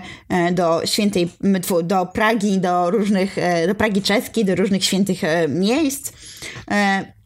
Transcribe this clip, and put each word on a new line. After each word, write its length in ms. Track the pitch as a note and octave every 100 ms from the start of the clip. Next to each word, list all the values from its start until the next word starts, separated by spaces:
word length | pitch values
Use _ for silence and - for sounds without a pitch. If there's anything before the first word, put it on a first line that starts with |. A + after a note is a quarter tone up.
| - - -
e, 220 | F#3 E3+
do 300 | F3+ E3+ E3 -
świętej, 440 | - G#3 F#3+ F3 -
m, 180 | G3 F#3+
tfu, 220 | F3 F3
do 220 | E3+ G3 F3+
Pragi, 540 | - G#3+ A#3 G#3 F#3+
do 320 | F3+ F3+ F3+
różnych, 460 | G#3 G3+ G3 G3 -
e, 300 | F3 E3+ E3+
do 80 | G3+
Pragi 260 | A3 G3
czeskiej, 440 | G3 G#3 - A3+ G3
do 100 | F3
różnych 300 | G3+ F#3+ -
świętych, 380 | F#3+ G3 F#3
e, 240 | E3+ E3+ D#3+
miejsc. 640 | C#3+ G3 C4 D4 C4+ - - - - - - -
E, 420 | G3+ G3 G3 F#3+ -